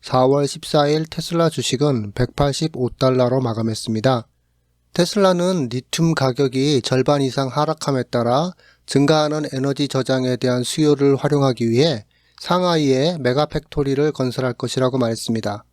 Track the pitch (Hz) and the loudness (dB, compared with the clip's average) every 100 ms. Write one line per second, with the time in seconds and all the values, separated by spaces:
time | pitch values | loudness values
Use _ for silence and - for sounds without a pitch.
0 | - 127 131 143 143 - - 156 147 156 | -2 2 4 4 0 -4 -2 0 2 0
1 | 160 - 160 170 165 156 120 123 147 131 | -2 -8 -6 0 0 0 -4 0 0 0
2 | 104 101 123 - 143 135 160 131 123 - | -4 -4 -4 0 -2 0 -4 -2 -6 0
3 | 131 127 123 131 123 110 113 110 - 110 | 2 4 2 2 0 -2 -4 -4 -4 0
4 | 117 123 - _ _ _ _ _ _ - | 0 0 -4 _ _ _ _ _ _ -2
5 | 175 214 190 180 175 185 127 123 - - | -2 2 2 2 0 0 -2 -6 -6 0
6 | 165 151 135 127 139 127 139 143 - 131 | 0 2 0 2 0 2 2 0 2 0
7 | 131 147 135 123 135 135 151 156 - 135 | 2 2 0 -2 -4 -2 -2 -2 -2 -2
8 | 120 123 117 127 175 - _ _ - 139 | -2 -2 2 2 0 -6 _ _ -2 0
9 | 143 156 151 151 151 135 139 135 143 135 | 4 2 2 -2 -4 -4 -4 -2 -2 -2
10 | 131 131 127 127 127 123 123 - 151 143 | 0 0 0 -2 0 -2 -2 0 2 4
11 | 139 139 143 143 139 120 117 113 160 123 | 2 2 0 2 2 0 0 2 2 0
12 | - _ _ _ - 180 180 165 147 131 | -8 _ _ _ -2 0 2 2 2 2
13 | 151 175 123 127 151 156 - - 139 135 | 0 0 -2 0 0 -4 -6 -4 -2 0
14 | 151 143 127 120 127 120 123 - 131 131 | -2 0 -4 -2 -4 -4 -6 0 0 0
15 | 120 113 - 113 107 104 - | -2 -2 -4 -4 -4 -8 -12